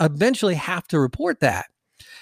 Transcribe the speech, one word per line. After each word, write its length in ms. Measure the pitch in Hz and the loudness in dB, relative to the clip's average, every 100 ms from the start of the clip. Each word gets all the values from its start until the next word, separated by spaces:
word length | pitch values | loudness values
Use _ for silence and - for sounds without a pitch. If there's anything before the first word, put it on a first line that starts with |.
eventually 540 | 156 147 220 269 208 | 0 2 0 2 0
have 340 | 165 - 180 - | -2 -4 -6 -2
to 100 | 160 | 0
report 420 | 131 - 339 294 | 0 -2 -4 0
that. 260 | 139 92 - _ _ _ - - | 0 -2 -8 _ _ _ -20 -20